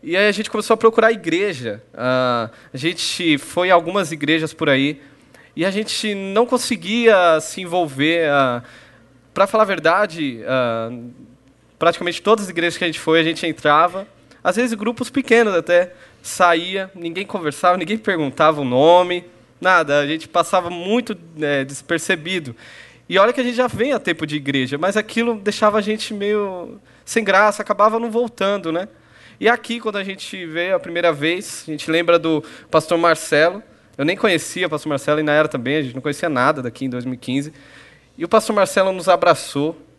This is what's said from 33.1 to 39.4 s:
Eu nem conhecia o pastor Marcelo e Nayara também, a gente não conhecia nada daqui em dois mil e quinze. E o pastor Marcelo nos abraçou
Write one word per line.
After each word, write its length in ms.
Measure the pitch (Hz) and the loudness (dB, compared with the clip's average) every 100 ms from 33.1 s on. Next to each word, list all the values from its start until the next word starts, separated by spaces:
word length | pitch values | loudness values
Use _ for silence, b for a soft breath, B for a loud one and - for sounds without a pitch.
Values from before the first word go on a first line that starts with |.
| 160 - 147 165 196 - b b - | 2 0 2 2 0 -16 b b -4
Eu 60 | |
nem 120 | 143 196 | -2 0
conhecia 520 | 220 170 - 190 180 | 0 0 -2 -6 -4
o 20 | |
pastor 180 | 151 156 | -4 -4
Marcelo 300 | 143 - 151 | -4 0 0
e 60 | |
Nayara 240 | 151 147 156 | 2 2 2
também, 300 | 139 120 151 | -2 -2 -2
a 40 | |
gente 140 | 135 123 | -4 -6
não 60 | |
conhecia 260 | 147 139 175 | -6 -4 -2
nada 340 | 135 131 151 | 2 2 2
daqui 220 | 123 - | -4 -8
em 40 | 135 | -8
dois 160 | 123 | -6
mil 100 | 123 | -8
e 20 | 123 | -8
quinze. 360 | - 131 143 B B B B B B - | -4 -4 -6 B B B B B B -10
E 80 | |
o 40 | 170 | 0
pastor 260 | 220 - | 0 2
Marcelo 380 | 214 190 202 190 | 0 2 2 0
nos 160 | 185 170 | 0 2
abraçou 680 | 175 175 160 | 4 4 2